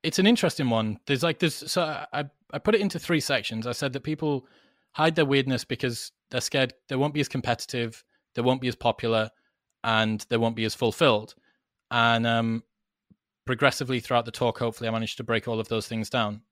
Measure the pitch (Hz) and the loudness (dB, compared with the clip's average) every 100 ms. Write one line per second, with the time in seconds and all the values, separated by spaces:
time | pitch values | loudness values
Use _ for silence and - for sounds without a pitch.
0 | 160 - 196 240 175 - 131 113 110 107 | -2 2 4 4 2 0 2 2 0 -4
1 | - 135 165 160 165 - - 185 156 151 | -2 0 0 0 -2 -2 -4 -2 -2 -4
2 | - - 147 - _ - - 214 202 170 | -6 -6 -6 -12 _ -4 2 2 2 -4
3 | - 165 - 135 - 110 117 120 139 131 | 0 0 2 -2 -2 -6 -6 -4 -4 -4
4 | 151 151 156 139 - _ _ _ _ - | -6 -4 -2 -4 -6 _ _ _ _ 0
5 | 156 165 143 139 131 123 - 151 127 113 | 2 4 4 2 2 -2 -4 -4 -4 -4
6 | - - _ 127 - 139 131 - - 131 | -10 -18 _ -6 -2 0 0 -4 -6 -2
7 | 143 147 139 135 123 117 - 127 117 - | 0 0 -2 -2 -2 -2 -4 -6 -6 -8
8 | _ _ _ - 120 131 131 - 120 - | _ _ _ 0 2 2 0 0 0 0
9 | 117 113 110 - _ _ _ _ 117 110 | 0 0 0 -6 _ _ _ _ 0 2
10 | 110 107 - 117 117 113 110 - 120 - | 2 0 -2 0 0 0 -4 0 -2 4
11 | 151 107 107 - _ _ _ _ _ 120 | 4 4 0 -14 _ _ _ _ _ 2
12 | 117 117 117 113 113 113 - _ _ _ | 4 4 2 2 0 -2 -8 _ _ _
13 | _ _ _ _ - 123 143 - 127 123 | _ _ _ _ -6 2 2 2 -2 -4
14 | - 120 117 - 123 - 117 - 113 113 | 0 0 0 0 -2 0 -4 -4 -4 -2
15 | 110 - 117 113 120 113 107 113 - 113 | -4 -6 -2 -2 0 -4 -2 -4 -4 -6
16 | 104 127 107 104 - | -2 -2 -2 -4 -14